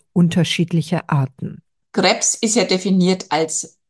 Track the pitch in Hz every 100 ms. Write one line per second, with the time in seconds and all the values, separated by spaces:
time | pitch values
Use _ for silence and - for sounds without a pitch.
0 | _ - 175 175 160 - 170 165 156 165
1 | - 147 131 - - - _ _ _ -
2 | - 233 - - 226 220 185 185 196 190
3 | 180 190 - 151 160 - - _ _